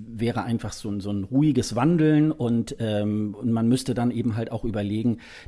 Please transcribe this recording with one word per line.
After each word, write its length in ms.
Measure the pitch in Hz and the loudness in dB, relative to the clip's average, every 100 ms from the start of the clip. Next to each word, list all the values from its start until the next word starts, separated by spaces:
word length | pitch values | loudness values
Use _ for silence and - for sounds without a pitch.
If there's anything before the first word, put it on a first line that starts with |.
| 113 | -12
wäre 280 | 113 117 117 | -4 -2 -2
einfach 320 | 113 113 107 | -2 -2 -4
so 160 | - 110 | -8 -6
ein, 100 | 101 | -6
so 100 | 98 | -4
ein 140 | 101 | -4
ruhiges 500 | 95 131 151 123 - | 0 2 4 2 0
Wandeln 580 | 107 139 175 156 151 156 | 2 2 4 6 6 4
und, 440 | 156 120 117 110 - | 2 0 0 -2 -4
ähm, 540 | 113 104 104 107 104 98 | -2 0 0 0 -2 -4
und 100 | 120 | -2
man 160 | 113 113 | 2 4
müsste 260 | 127 131 | 2 0
dann 160 | 120 120 | 0 0
eben 260 | 117 123 110 | 0 -2 -2
halt 160 | 113 | -4
auch 120 | 110 | -4
überlegen, 560 | 117 104 104 107 117 110 - - | -4 -2 -2 0 0 -2 -6 -20